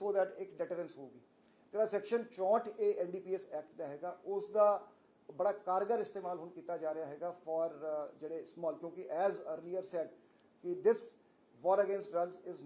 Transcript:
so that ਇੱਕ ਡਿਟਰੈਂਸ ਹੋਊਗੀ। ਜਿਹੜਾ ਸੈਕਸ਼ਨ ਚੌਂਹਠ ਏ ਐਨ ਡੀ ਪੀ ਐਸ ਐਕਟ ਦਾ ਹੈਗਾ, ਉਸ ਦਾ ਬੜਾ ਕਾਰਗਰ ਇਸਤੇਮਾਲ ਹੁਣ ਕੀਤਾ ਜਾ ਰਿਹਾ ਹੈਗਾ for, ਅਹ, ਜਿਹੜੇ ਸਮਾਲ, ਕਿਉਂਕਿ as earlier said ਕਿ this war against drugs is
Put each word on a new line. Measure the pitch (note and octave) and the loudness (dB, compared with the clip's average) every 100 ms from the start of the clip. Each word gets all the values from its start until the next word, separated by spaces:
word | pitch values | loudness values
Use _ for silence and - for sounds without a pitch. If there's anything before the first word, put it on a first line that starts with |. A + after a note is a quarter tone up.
so | G3+ G3 | 0 2
that | F#3 - | 2 0
ਇੱਕ | F#3+ D#3+ | -10 -6
ਡਿਟਰੈਂਸ | E3+ F3 E3 C3+ | -4 -4 -6 -8
ਹੋਊਗੀ। | C3+ B2 - _ _ _ _ | -16 -16 -20 _ _ _ _
ਜਿਹੜਾ | G3+ G#3+ | 0 2
ਸੈਕਸ਼ਨ | G#3 G#3 A#3 | 2 2 0
ਚੌਂਹਠ | A3+ - F#3 A3+ A3 - | 0 0 4 4 2 0
ਏ | G#3 | 2
ਐਨ | G3+ F3 | 2 0
ਡੀ | F#3 | -4
ਪੀ | F3+ | -4
ਐਸ | F#3 - | -4 -4
ਐਕਟ | D3+ D3+ | -10 -8
ਦਾ | - D3+ | -8 -8
ਹੈਗਾ, | C#3+ F3 - | -6 -8 -8
ਉਸ | - G3 G3+ | -4 -4 0
ਦਾ | G#3+ G#3 G3+ - - _ _ - C#3+ | 6 8 6 -2 -20 _ _ -12 0
ਬੜਾ | F#3 | 0
ਕਾਰਗਰ | G3+ - F#3 G3+ A#3 | 0 2 2 2 0
ਇਸਤੇਮਾਲ | G3+ G3+ F3+ F3+ | 0 -6 -6 -6
ਹੁਣ | E3+ | -8
ਕੀਤਾ | F3+ E3+ E3+ | -12 -6 -4
ਜਾ | D#3 | -2
ਰਿਹਾ | D#3 D#3 | -4 -6
ਹੈਗਾ | D3 E3+ | -6 -6
for, | - D#3+ D#3+ E3 | -6 -4 0 0
ਅਹ, | D3 D#3 D3+ C#3+ C#3 | -2 -4 -4 -4 -8
ਜਿਹੜੇ | D#3 E3 | -8 -8
ਸਮਾਲ, | - - E3 D3+ | -8 -4 -4 -2
ਕਿਉਂਕਿ | E3 F3 F3+ D3+ G3 | -8 -10 -4 2 2
as | F3 - | 0 -6
earlier | D#3+ E3 F#3 | -8 -4 -6
said | F#3 F3 D#3 - _ _ _ _ | -4 -4 -4 -8 _ _ _ _
ਕਿ | F3 F3 G#3 | -6 4 4
this | A3 - - _ _ _ - | 4 0 -14 _ _ _ -2
war | D#3+ G3 | 4 6
against | G3 G3 - | 4 2 -2
drugs | E3+ F3 - F3+ | 0 -2 -4 -12
is | E3 | -12